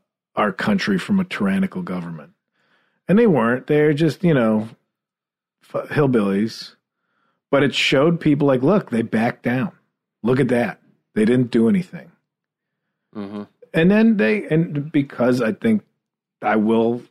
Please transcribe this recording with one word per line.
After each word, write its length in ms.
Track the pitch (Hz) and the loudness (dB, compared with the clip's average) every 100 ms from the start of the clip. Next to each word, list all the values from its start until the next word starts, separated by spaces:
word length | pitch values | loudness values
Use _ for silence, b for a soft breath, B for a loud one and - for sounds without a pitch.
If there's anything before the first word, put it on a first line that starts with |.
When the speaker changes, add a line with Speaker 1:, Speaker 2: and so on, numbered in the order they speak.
| _ _ _ - | _ _ _ -4
Speaker 1:
our 160 | 107 | -4
country 440 | 92 - 98 - 95 | -2 -2 -2 0 -2
from 200 | - 98 | 0 -2
a 40 | |
tyrannical 580 | 90 - 98 98 95 92 | -2 -4 -2 -2 -4 -6
government." 500 | 90 90 85 80 85 _ _ _ _ _ _ _ - | -8 -10 -10 -14 -18 _ _ _ _ _ _ _ 0
And 100 | 196 | 4
they 80 | 233 | 4
weren't. 400 | 143 113 127 - | 4 2 0 0
They're 260 | 151 151 | 2 2
just, 320 | 143 160 131 | 2 0 0
you 80 | 175 | 0
know, 360 | 143 113 110 113 - _ _ _ _ _ _ _ _ | 2 2 0 -2 -10 _ _ _ _ _ _ _ _
f-, 260 | _ - - | _ -10 -6
hillbillies. 880 | 147 143 120 101 98 110 - - _ _ _ _ _ _ _ _ | -2 2 2 2 0 -2 -6 -18 _ _ _ _ _ _ _ _
But 120 | 139 | 0
it 120 | 139 | 0
showed 460 | - - 135 156 170 | 0 0 2 2 2
people, 260 | 156 143 143 | 0 2 2
like, 160 | 131 | 2
"Look, 260 | 135 196 - | 2 0 0
they 120 | 117 | -4
backed 400 | 110 110 117 - | -2 -2 -2 -4
down. 300 | 123 127 104 - _ _ _ _ | -4 -4 -4 -8 _ _ _ _
Look 180 | 110 127 | -2 0
at 80 | 127 | 0
that. 320 | 120 110 - _ _ _ | 0 -2 -8 _ _ _
They 120 | - 107 | 0 2
didn't 240 | 127 123 | 2 2
do 180 | 117 113 | 2 2
anything." 420 | 98 - - - _ _ _ _ _ _ _ _ _ _ | 2 -2 -10 -20 _ _ _ _ _ _ _ _ _ _
Speaker 2:
Mm-hmm. 280 | 110 98 104 104 _ - | -14 -12 -12 -14 _ -6
Speaker 1:
And 160 | 180 175 | 0 2
then 260 | 208 226 208 | 4 4 2
they, 300 | 214 214 - | 0 -2 -2
and 440 | 160 165 147 147 | -2 -2 -6 -4
because 520 | 151 143 - 120 127 | -4 -4 -2 0 0
I 100 | 113 | -2
think 300 | 98 117 107 - _ _ _ _ _ | -4 0 -2 -4 _ _ _ _ _
I 160 | 110 110 | -2 0
will 460 | 107 113 113 120 - | 2 0 0 -2 -8